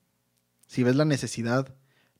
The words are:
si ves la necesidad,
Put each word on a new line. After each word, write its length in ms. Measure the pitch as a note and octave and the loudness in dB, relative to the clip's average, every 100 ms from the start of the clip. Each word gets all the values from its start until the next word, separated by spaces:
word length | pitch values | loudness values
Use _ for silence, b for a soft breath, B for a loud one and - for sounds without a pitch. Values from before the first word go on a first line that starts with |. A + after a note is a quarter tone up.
| _ _ _ _ _ _ _ | _ _ _ _ _ _ _
si 160 | - | 0
ves 100 | B2 | 2
la 100 | C3+ | 4
necesidad, 720 | D#3 C3+ A#2+ - A#2 B2+ C3+ - b b b | 2 0 -4 -6 -2 -2 -2 -14 b b b